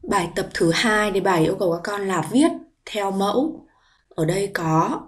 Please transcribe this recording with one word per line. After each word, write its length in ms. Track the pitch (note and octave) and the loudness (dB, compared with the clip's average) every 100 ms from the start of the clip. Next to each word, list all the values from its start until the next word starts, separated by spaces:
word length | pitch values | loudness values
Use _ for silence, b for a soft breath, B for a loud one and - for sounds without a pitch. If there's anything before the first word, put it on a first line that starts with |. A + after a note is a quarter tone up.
Bài 260 | - G#3 E3 - | 0 -2 -2 -4
tập 140 | F#3+ | -6
thứ 180 | - E3+ | 0 0
hai 400 | E3 A#3+ G#3+ G#3+ | 2 2 2 2
thì 80 | F#3+ | 0
bài 220 | F#3+ F3 | 2 4
yêu 120 | D#3+ F#3+ | 2 2
cầu 120 | F#3+ | 0
các 200 | E3+ F#3+ | -2 -4
con 160 | G3+ G3 | -6 -2
là 200 | F3+ D3+ | -2 0
viết 200 | A#3+ E4 E4 - _ - | 4 4 2 -12 _ -10
theo 260 | A3 G3 | -4 -4
mẫu. 560 | F#3+ G3 A#3 D#4 D#4+ b b b b b | 0 0 0 -2 -4 b b b b b
Ở 160 | - D#3+ | -4 -2
đây 260 | F#3+ G3 | 0 -2
có 480 | G3 E3 D#3+ F#3 D4+ | -4 0 2 2 -2